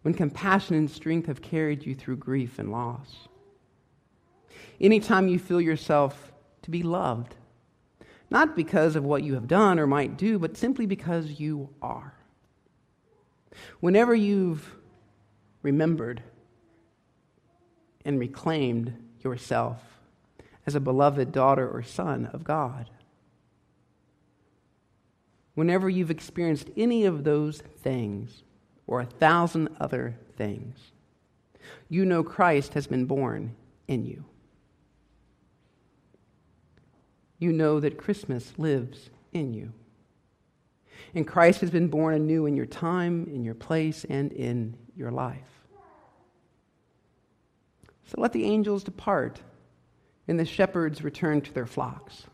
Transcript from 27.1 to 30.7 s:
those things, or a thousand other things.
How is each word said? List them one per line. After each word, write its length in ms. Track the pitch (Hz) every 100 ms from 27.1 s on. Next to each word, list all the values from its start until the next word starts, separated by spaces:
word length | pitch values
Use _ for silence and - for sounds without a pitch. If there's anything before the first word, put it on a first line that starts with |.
| 156
those 380 | 147 147 151 151
things, 840 | - - - 127 110 101 117 - _ _ _ _ -
or 140 | 123
a 60 | 120
thousand 600 | - 160 170 170 165 156 -
other 380 | 139 127 123 120 - -
things. 420 | 104 107 117